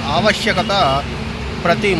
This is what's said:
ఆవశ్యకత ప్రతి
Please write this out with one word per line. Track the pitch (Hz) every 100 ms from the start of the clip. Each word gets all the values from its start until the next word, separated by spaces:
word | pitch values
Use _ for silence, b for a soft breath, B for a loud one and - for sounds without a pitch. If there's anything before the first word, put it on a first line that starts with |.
| 139 156
ఆవశ్యకత | 208 202 220 185 - 196 151 135 139 - - - - -
ప్రతి | 170 190 208